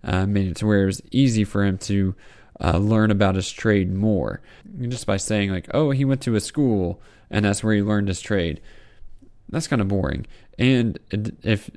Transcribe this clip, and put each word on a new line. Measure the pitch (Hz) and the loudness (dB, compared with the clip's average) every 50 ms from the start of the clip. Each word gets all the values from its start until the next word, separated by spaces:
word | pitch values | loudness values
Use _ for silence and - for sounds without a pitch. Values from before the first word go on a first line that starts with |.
| - | -4
uh, | - 90 92 95 | -2 -2 0 0
made | 101 104 101 98 95 | 0 0 0 0 0
it | 87 - | -2 -2
to | 104 | 0
where | 107 107 101 98 | 2 4 4 4
it | |
was | 95 92 - - - | 2 0 -2 -8 -4
easy | - 127 139 131 113 110 104 | 2 2 4 4 4 2 0
for | - - 104 101 | 0 0 0 0
him | 98 95 92 | 0 0 -2
to, | - - 101 101 98 95 92 - - - - - - - - - | -2 -2 0 0 0 0 -2 -6 -12 -20 -20 -20 -20 -20 -12 -4
uh, | - 87 92 | 0 2 2
learn | 87 98 104 110 110 107 110 107 | 2 2 2 4 4 4 4 4
about | 101 101 95 95 | 4 2 2 2
his | 95 92 - | 0 -2 -4
trade | - - - 113 104 101 95 90 92 | -8 -4 0 2 2 2 2 0 -2
more. | 95 101 110 107 92 65 53 - - - - - - - | 0 0 2 2 0 0 -4 -6 -10 -14 -20 -20 -20 -20
And | - - 165 123 120 | -18 -12 -8 -8 -6
just | 123 117 - | -6 -8 -4
by | - 98 | -2 -2
saying, | 98 - - 107 104 101 98 | -2 -2 -2 0 0 0 0
like, | 95 92 - - - | -2 -4 -6 -4 -2
"Oh, | 135 156 147 139 | 0 0 2 2
he | 131 139 | 0 2
went | 135 135 135 - | 0 0 0 0
to | - 113 | 0 0
a | 104 | 0
school | - - - 147 147 127 110 101 92 87 87 - - - - - - _ | 0 -2 -2 0 2 2 2 2 0 -2 -4 -6 -12 -20 -20 -20 -18 _
and | - 107 104 | -2 0 0
that's | 104 98 - - | 2 0 0 0
where | 110 107 | 0 2
he | 104 101 | 2 2
learned | 104 107 104 101 98 | 2 0 0 0 -2
his | 92 - | -4 -6
trade," | - - 107 98 85 85 73 - - - - - - - - - - - - - - - - - _ - | -4 -4 -2 0 0 -2 -4 -6 -10 -18 -20 -20 -20 -20 -20 -20 -18 -18 -18 -18 -20 -20 -20 -20 _ -8
that's | - 160 160 - | -6 -6 -4 -2
kind | 151 120 | 0 0
of | 101 | 0
boring. | 98 101 98 90 67 71 - - - - - - - - - | 0 0 -2 -2 -2 -4 -6 -8 -10 -14 -20 -20 -20 -4 0
And | 120 127 135 123 120 113 92 - _ - | 2 4 4 4 2 0 -2 -6 _ -6
it, | - 107 107 110 - - - | -6 -4 -4 -4 -8 -6 -2
if, | - 110 101 - - - | 0 0 0 -2 -8 -16